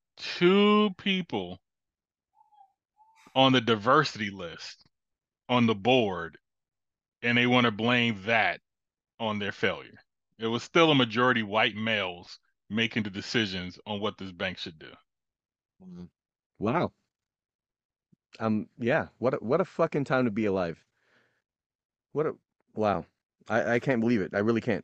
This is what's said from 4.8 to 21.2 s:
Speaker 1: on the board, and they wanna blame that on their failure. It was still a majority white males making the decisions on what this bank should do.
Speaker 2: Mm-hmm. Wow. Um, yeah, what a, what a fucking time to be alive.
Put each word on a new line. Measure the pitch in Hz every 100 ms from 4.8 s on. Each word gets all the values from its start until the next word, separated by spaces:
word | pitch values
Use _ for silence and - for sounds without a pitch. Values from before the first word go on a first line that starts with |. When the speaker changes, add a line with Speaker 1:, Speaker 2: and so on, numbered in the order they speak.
| _ _ _ _ _ _ -
Speaker 1:
on | 123 117
the | 104
board, | 107 131 107 90 82 - _ _ _ _ _ _ _ _
and | 120 120
they | 123
wanna | 123 120
blame | 104 117 123 117 104 95
that | 113 95 78 _ _ _ _ _ -
on | 113 104
their | 101
failure. | - 104 78 64 - _ _ _ -
It | 113
was | 120
still | - 175 165
a | 143
majority | 120 110 127 120
white | 104 107 123 104
males | 110 107 95 87 90 - _ _ -
making | 107 113 120
the | 104
decisions | 95 - 127 107 92 90 - -
on | 104
what | 104 95
this | 95
bank | 90 95 90
should | - 80
do. | - - _ _ _ _ _ _ _ _
Speaker 2:
Mm-hmm. | 92 87 87 _ _ _ _ -
Wow. | 101 151 117 - _ _ _ _ _ _ _ _ _ _ _ _ _ -
Um, | 110 107 - -
yeah, | 117 151 - _
what | 117 139
a, |
what | 107 156
a | 190
fucking | - 165 156
time | 139 131 123
to |
be | 104 107
alive. | 95 87 80 _ _ _ _